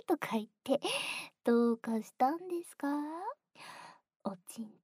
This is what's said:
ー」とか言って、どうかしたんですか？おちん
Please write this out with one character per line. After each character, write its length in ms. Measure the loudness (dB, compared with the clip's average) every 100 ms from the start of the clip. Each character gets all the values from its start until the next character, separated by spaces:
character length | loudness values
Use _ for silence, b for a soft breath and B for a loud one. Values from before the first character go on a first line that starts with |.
ー」 40 | 4
と 100 | 0
か 180 | 2 -2
言 80 |
っ 40 | -2 _
て、 180 | 0 2 2 -2 B B B _
ど 300 | 4 6 6
う 60 | 2
か 220 | 0 -4
し 140 | -2
た 160 | 2 2
ん 160 | 2 -4
で 140 | -6
す 120 | -6 -6
か？ 100 | -2 -2 -4 -6 -8 -10 _ -20 B B B B B _
お 140 | -8 -8
ち 260 | -12 -12
ん 180 | -12 -14